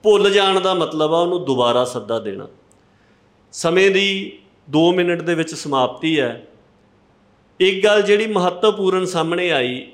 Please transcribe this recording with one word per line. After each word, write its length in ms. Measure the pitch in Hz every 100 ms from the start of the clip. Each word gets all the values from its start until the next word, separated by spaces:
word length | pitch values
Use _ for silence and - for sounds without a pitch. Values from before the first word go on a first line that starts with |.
ਭੁੱਲ 260 | 214 202 202
ਜਾਣ 300 | 202 196 190
ਦਾ 140 | 190
ਮਤਲਬ 400 | 180 160 156 156
ਆ 60 | 165
ਉਹਨੂੰ 260 | 175 180 139
ਦੁਬਾਰਾ 400 | 127 120 120 123
ਸੱਦਾ 340 | 123 107 113
ਦੇਣਾ। 280 | 104 98 98 _ _ _ _ _ _ _ _ _ _
ਸਮੇਂ 400 | - 170 175 196
ਦੀ 480 | 190 196 196 196 - _ _ -
ਦੋ 240 | 147 170
ਮਿੰਟ 280 | 180 175 170
ਦੇ 140 | 160 165
ਵਿੱਚ 200 | 160 156
ਸਮਾਪਤੀ 640 | 147 139 123 - 160 156
ਹੈ। 280 | 123 117 - _ _ _ _ _ _ _ _ _ _ _
ਇੱਕ 240 | 185 196
ਗੱਲ 180 | 208 208
ਜਿਹੜੀ 260 | 190 208 220
ਮਹੱਤਵਪੂਰਨ 800 | 202 180 180 214 196 185 185 185
ਸਾਹਮਣੇ 460 | 175 160 175 175
ਆਈ 360 | 147 127 127 -